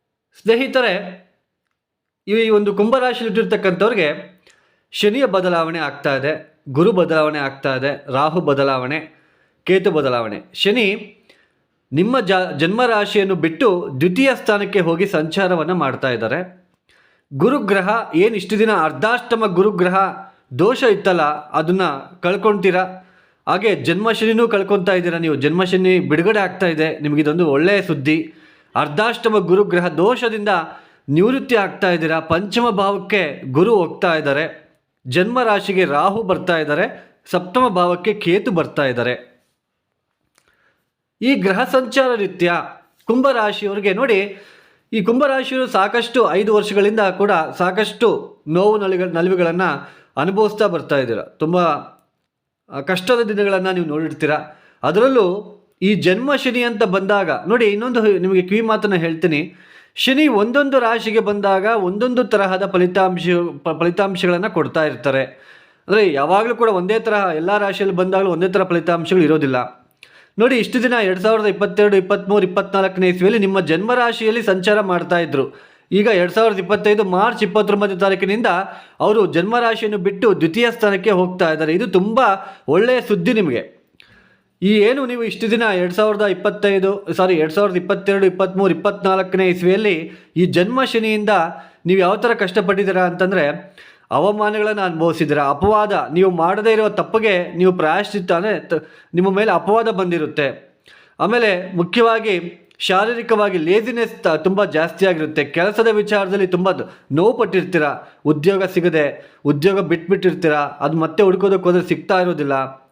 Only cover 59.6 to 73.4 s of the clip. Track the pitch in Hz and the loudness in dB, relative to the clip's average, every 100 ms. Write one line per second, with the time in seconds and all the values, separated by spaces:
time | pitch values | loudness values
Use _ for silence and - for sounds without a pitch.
59.6 | - - _ - 247 269 302 208 220 269 | -20 -20 _ -4 0 2 2 2 2 0
60.6 | 277 262 233 233 208 220 208 208 196 190 | 2 2 2 0 0 0 0 0 0 0
61.6 | 208 226 180 202 254 247 208 214 190 185 | 2 0 -2 -2 -2 0 0 0 0 -2
62.6 | 196 185 180 185 185 175 170 175 170 139 | -2 0 2 2 0 0 0 0 -2 -6
63.6 | 170 156 170 175 196 180 180 175 214 180 | -6 -2 0 0 -2 0 0 0 -2 -2
64.6 | 131 160 151 147 139 135 127 - - - | -2 -2 -2 -2 -2 0 -2 -10 -20 -20
65.6 | _ _ - 208 196 139 151 196 233 233 | _ _ -2 2 2 2 2 2 0 0
66.6 | 226 190 180 220 220 208 190 156 175 208 | 0 2 0 -2 0 0 0 -2 -2 0
67.6 | 202 196 196 175 185 190 196 165 185 190 | -2 -2 -2 0 0 0 0 0 0 0
68.6 | 185 170 165 170 160 185 147 156 143 127 | 0 0 0 -2 2 2 4 2 2 -2
69.6 | 117 - _ _ _ - _ - 240 247 | -4 -10 _ _ _ -20 _ 0 2 2
70.6 | 196 247 240 240 190 185 214 220 214 190 | 0 -2 0 0 0 0 0 2 0 0
71.6 | 202 185 208 196 185 202 185 208 185 190 | -2 2 4 4 2 -2 0 0 2 -2
72.6 | 185 196 190 185 185 180 185 233 | -2 0 0 2 0 2 2 2